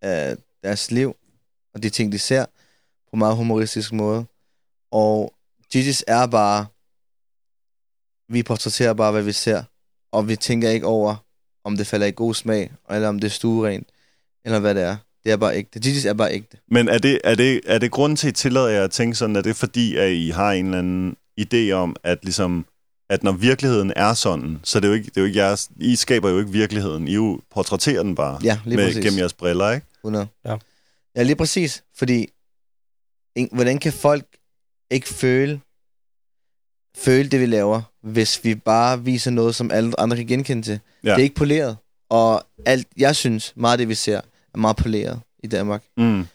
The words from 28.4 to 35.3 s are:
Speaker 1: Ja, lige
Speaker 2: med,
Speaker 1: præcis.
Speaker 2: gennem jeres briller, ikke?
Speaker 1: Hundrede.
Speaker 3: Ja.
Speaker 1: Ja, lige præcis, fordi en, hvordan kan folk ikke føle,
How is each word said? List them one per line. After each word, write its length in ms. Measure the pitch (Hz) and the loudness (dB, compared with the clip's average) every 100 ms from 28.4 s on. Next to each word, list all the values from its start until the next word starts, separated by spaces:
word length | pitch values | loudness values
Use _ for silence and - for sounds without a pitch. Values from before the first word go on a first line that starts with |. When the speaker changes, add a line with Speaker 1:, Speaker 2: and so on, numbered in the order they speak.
Speaker 1:
Ja, 160 | 107 107 110 | -2 -2 -2
lige 100 | 110 | 0
Speaker 2:
med, 80 | 95 | 0
Speaker 1:
præcis. 160 | 82 | 0
Speaker 2:
gennem 160 | 104 98 | 0 0
jeres 140 | 90 | -2
briller, 380 | - 87 87 101 | -2 -2 0 0
ikke? 160 | 127 - _ | -2 -8 _
Speaker 1:
Hundrede. 240 | 110 107 101 _ 120 | -6 -6 -6 _ -10
Speaker 3:
Ja. 120 | 110 - _ _ _ _ 123 | -10 -12 _ _ _ _ -2
Speaker 1:
Ja, 80 | |
lige 120 | 123 147 | 0 0
præcis, 480 | 160 196 160 - _ - | 0 0 -2 -4 _ -4
fordi 320 | 123 123 - _ _ _ _ _ _ _ _ _ _ 120 | 0 0 -2 _ _ _ _ _ _ _ _ _ _ -6
en, 140 | 123 | -4
hvordan 280 | 120 123 139 | 0 0 0
kan 140 | 160 | -2
folk 320 | - 147 147 - _ _ _ _ _ - | 0 0 0 -4 _ _ _ _ _ -4
ikke 160 | 131 - | -4 -4
føle, 540 | - 131 | -2 2